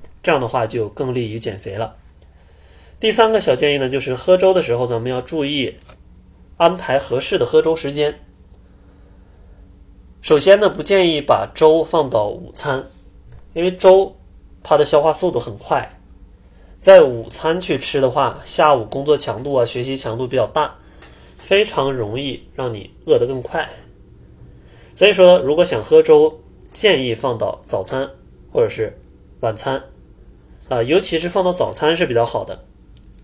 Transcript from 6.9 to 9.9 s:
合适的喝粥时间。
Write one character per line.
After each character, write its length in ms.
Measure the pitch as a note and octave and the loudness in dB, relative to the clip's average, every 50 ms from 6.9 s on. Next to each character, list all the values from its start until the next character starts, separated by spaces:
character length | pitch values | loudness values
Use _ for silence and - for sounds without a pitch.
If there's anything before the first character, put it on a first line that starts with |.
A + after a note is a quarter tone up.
| C3 | -2
合 220 | C#3 - - A#2+ C3 | -2 -2 -4 -6 -6
适 180 | C3+ - G#3 | -4 -2 -2
的 80 | F3 A#2+ | -2 0
喝 160 | A#2 - D#3 | 2 2 2
粥 140 | D3+ D#3+ D#3+ | 2 2 -2
时 160 | D#3+ - C#3 | -4 -4 -6
间。 260 | C#3+ D3 D3 D3 D3 - - - - _ - - - _ - - _ - _ - - - - - - - - _ - - - - - - - - - - - - | -4 -2 -2 -4 -4 -8 -16 -20 -20 _ -20 -20 -20 _ -20 -20 _ -20 _ -20 -20 -20 -20 -20 -20 -20 -20 _ -20 -20 -20 -20 -20 -20 -20 -20 -20 -20 -20 -20